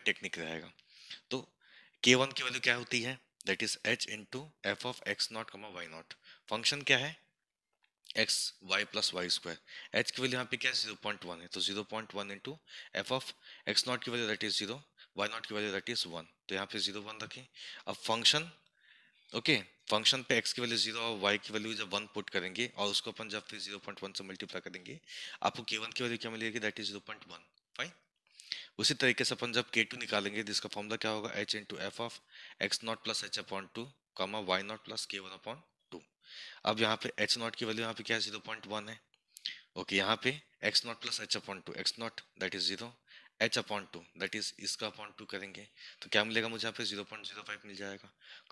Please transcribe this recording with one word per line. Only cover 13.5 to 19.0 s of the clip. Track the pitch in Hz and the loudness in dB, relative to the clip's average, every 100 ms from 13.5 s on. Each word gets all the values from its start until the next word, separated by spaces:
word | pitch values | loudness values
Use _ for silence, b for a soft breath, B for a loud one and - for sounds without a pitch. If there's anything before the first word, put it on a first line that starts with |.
| B B | B B
x | 107 127 | 2 2
naught | 123 | 0
की | - | -2
वैल्यू | 120 110 | 0 0
that | 107 107 | 0 0
is | - | 0
zero, | 101 131 - - B - | -2 -6 -12 -20 B -2
y | 104 | -2
naught | 110 - | -2 -4
की | |
वैल्यू | 104 107 | -2 0
that | 95 - | 0 -2
is | 120 87 | -2 -2
one, | 82 80 _ - | -4 -10 _ -4
तो | |
यहाँ | 95 98 | -2 -2
पे | 110 | 0
ज़ीरो | 95 101 | -2 -2
वन | 104 107 | -8 -8
रखें। | 110 123 131 - B B B | -8 -10 -14 -14 B B B
अब | 104 | -2
फंक्शन, | - 117 113 151 170 - _ _ b b | 2 4 6 6 4 -10 _ _ b b